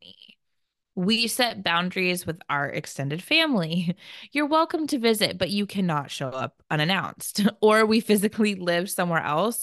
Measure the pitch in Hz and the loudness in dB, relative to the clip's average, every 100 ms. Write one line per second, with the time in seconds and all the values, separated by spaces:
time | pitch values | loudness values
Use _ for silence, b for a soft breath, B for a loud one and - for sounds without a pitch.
0 | - - - _ _ _ _ _ _ - | -20 -20 -20 _ _ _ _ _ _ -4
1 | 180 226 233 - 240 196 185 170 180 190 | 0 0 0 0 -2 -2 -2 0 0 0
2 | 180 180 170 165 - 143 139 - - - | -2 -2 -6 -10 -4 -2 -2 -4 -8 -6
3 | 139 160 - 320 320 233 160 175 175 175 | -6 -6 0 2 2 2 0 -2 -2 -4
4 | - - - 285 294 311 330 330 302 277 | -10 -20 -6 -2 2 2 2 0 -2 0
5 | 226 220 190 180 180 202 202 202 180 151 | 2 2 0 -2 -4 -2 -2 -2 -2 -2
6 | 139 - 135 131 127 - _ 156 156 190 | -4 -8 -8 -6 -8 -10 _ -2 0 0
7 | 104 - - - 202 - 214 214 220 220 | -2 -8 -8 0 0 4 6 6 6 4
8 | - 208 202 - 214 196 175 175 190 - | 4 2 2 2 0 0 0 0 0 -2
9 | 180 165 82 151 208 233 | 0 0 0 0 0 -2